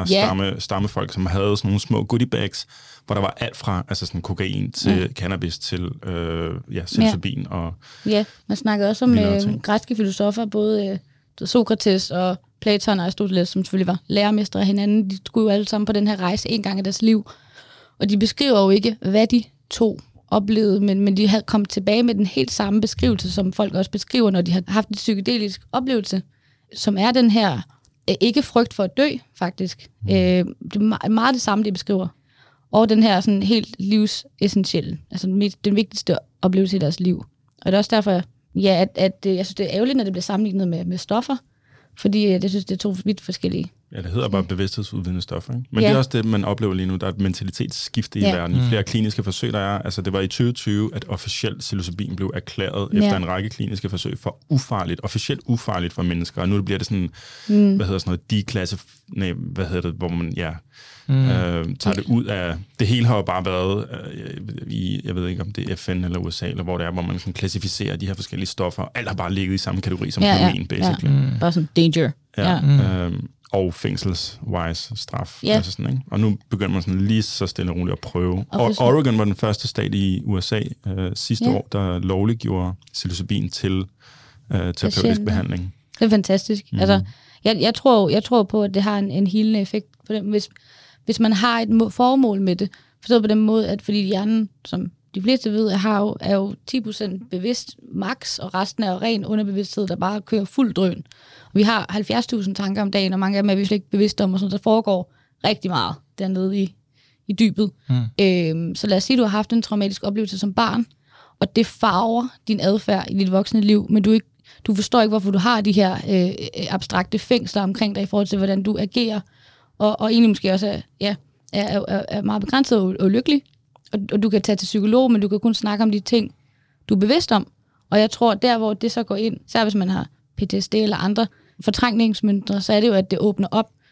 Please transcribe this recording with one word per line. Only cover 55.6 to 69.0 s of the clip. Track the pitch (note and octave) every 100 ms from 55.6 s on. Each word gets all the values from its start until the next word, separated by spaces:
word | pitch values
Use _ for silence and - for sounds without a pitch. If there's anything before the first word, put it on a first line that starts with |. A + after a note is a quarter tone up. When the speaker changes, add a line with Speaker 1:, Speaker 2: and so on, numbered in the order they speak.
| - F#2 F2
Speaker 2:
for | -
mennesker. | F2 F2 E2+ -
Og | F#2
nu | G2+
bliver | F#2+ F#2+
det | -
sådan, | G2 F2 - - - -
Speaker 1:
Mm. | G#3 G3+ G3
Speaker 2:
hvad | F#2
hedder | F#2
sådan | -
noget, | F2+ -
deklassif-, | G#2+ - G2 F2+ F#2+ - _ - -
nej, | F#2+
hvad | E2+ E2+ F2+ E2+
hedder | F2+
det, | F2 D#2
hvor | F2+
man, | E2+ E2+ -
ja, | E2 E2 _ - - - -
Speaker 3:
Mm. | C3+ B2+
Speaker 2:
øh, | B2 F2 E2+ E2 -
tager | G3
det | -
ud | - A#2+
af... | - G2 F2 D#2+ F#2+ -
Det | G#2+
hele | B2 A#2
har | G#2+
jo |
bare | F#2 F2+
været, | F#2 F#2 F#2 G2+ A#2
øh, | - - - - - G#2+ - -
i, | - F#2 G2+
jeg | G2
ved | F2+ F2+
ikke, | F2+
om | G#2
det | - G2
er | E2+
F | -
N | F2+
eller | F2+ F2
U | E2+
S | -
A, | F2+
eller | F2+
hvor | F2 F2
det | E2+
er, |
hvor | F2+
man | F2+ F2+
sådan | -
klassificerer | - F#2 F2 G2 - G2+ F2+
de | G2
her |
forskellige | F2+ - F#2 F#2+
stoffer. | - F2+ - -
Alt | A#2+